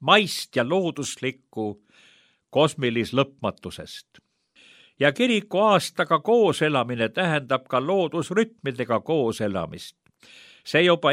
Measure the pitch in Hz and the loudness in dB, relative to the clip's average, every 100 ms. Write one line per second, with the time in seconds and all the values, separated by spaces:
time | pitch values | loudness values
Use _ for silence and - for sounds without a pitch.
0 | 135 208 190 - - 131 120 185 175 143 | 2 2 2 -6 -4 -2 0 0 -2 -6
1 | 127 - 131 131 _ 110 107 101 _ _ | -10 -6 -8 -8 _ -8 -8 -8 _ _
2 | _ _ _ _ _ 135 156 - 123 117 | _ _ _ _ _ 2 2 2 -2 0
3 | 104 127 139 - 107 - 90 - 78 - | -2 0 -2 -2 -8 -6 -14 -14 -16 -18
4 | - _ _ _ _ _ - _ _ - | -20 _ _ _ _ _ -20 _ _ 0
5 | 143 139 247 214 - 180 214 185 - - | 0 2 0 0 0 2 4 4 0 -4
6 | 165 160 208 233 196 - 156 139 120 120 | 0 0 2 4 4 2 0 0 -2 -2
7 | 110 170 180 151 123 131 - 127 143 196 | -2 0 -2 -2 -2 -4 0 -2 0 0
8 | 160 165 - 185 226 _ 139 123 117 113 | 0 -4 -2 -2 -2 _ -8 -6 -2 -2
9 | - 160 117 110 107 95 82 85 - _ | 0 0 0 -2 -4 -4 -6 -10 -18 _
10 | _ _ - - - - - 156 180 170 | _ _ -20 -20 -20 -20 -2 2 4 4
11 | 156 | 2